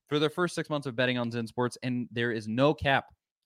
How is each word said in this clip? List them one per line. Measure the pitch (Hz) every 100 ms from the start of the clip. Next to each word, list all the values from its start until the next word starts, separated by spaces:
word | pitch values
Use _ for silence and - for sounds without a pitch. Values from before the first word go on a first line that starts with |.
| -
for | 147
their | 151
first | 180 175
six | - -
months | 147 135
of | 117
betting | 127 123
on | 120
Zen | 120 110
Sports, | - 123 -
and | 127 123 120
there | 117 120
is | 113 107
no | 117 143
cap | 151 139 131 - _ _ _